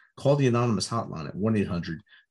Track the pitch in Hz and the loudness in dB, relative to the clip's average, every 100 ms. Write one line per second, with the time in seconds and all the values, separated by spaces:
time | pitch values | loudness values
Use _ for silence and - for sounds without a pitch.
0 | _ - 139 147 131 117 120 98 - 113 | _ -2 2 4 4 4 2 0 -2 -4
1 | - 87 73 - 107 107 87 87 85 78 | -6 -8 -10 -2 0 2 0 -2 -6 -8
2 | - - _ | -12 -20 _